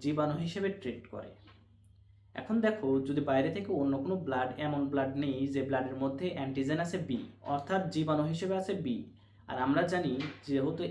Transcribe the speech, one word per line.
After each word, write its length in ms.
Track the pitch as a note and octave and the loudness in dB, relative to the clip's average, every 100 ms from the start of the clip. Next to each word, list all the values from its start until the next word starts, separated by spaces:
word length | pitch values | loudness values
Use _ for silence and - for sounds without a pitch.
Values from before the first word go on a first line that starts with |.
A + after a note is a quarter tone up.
জীবাণু 320 | C#3+ D3+ D3 D#3 E3+ | -2 0 0 0 -4
হিসেবে 240 | G3+ G3 F#3+ | -2 -2 -4
ট্রিট 200 | B2+ G#2+ - | -6 -8 -10
করে। 180 | G#2+ - - - - - - - - - - - - | -14 -14 -16 -20 -20 -20 -20 -20 -20 -20 -20 -14 -10
এখন 200 | - A3+ A3 | -2 4 4
দেখো 220 | G#3+ C3+ C3+ C3+ | 4 4 4 4
যদি 140 | C#3+ C#3+ | 2 4
বাইরে 200 | C3+ D#3 G3+ | 4 4 0
থেকে 140 | - F3 | -2 2
অন্য 120 | C#3 C3+ | 2 2
কোনো 120 | F#3 F#3 C3 | 0 -2 0
ব্লাড, 240 | B2+ C3 C#3 D3+ | 0 0 -2 -2
এমন 140 | C#3+ C#3 | 0 0
ব্লাড 200 | C#3 C3+ C#3 | 2 0 0
নেই 140 | C#3+ C3 C3+ | 0 0 0
যে 80 | C3+ C3 | 0 0
ব্লাডের 280 | C3 C3 C3 | 0 0 -2
মধ্যে 240 | C3+ - F3+ D#3+ | -2 -2 -4 -2
অ্যান্টিজেন 440 | C3+ C3+ C3+ D#3 E3+ | -2 -2 0 0 0
আছে 120 | F#3 C#3 | -4 -2
বি, 100 | A#2 G2+ - - | -4 -6 -10 -4
অর্থাৎ 280 | C#3+ - F#3+ D#3+ | -4 0 0 0
জীবাণু 300 | D#3 D#3 D3+ D3+ | 0 2 2 2
হিসেবে 220 | E3 F#3 F#3+ | 0 0 0
আছে 120 | F#3+ F#3 C#3 | 0 -2 -2
বি, 100 | A2+ - - - - - | -4 -6 -16 -20 -18 -8
আর 80 | C3 C3 | -2 2
আমরা 160 | D3+ F3 | 4 4
জানি 200 | F3+ D#3 B2+ D3+ - - | 2 0 -2 -4 -8 -2
যেহেতু 360 | C#3 C#3 E3 F3 | 0 2 0 -2